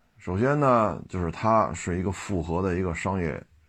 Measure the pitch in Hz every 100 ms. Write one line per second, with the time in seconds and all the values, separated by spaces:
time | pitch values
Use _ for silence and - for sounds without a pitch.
0 | _ _ - 92 127 147 139 120 104 78
1 | - 90 85 - 110 113 85 82 - 87
2 | 92 92 - 95 78 85 95 87 92 80
3 | 95 95 82 57 - _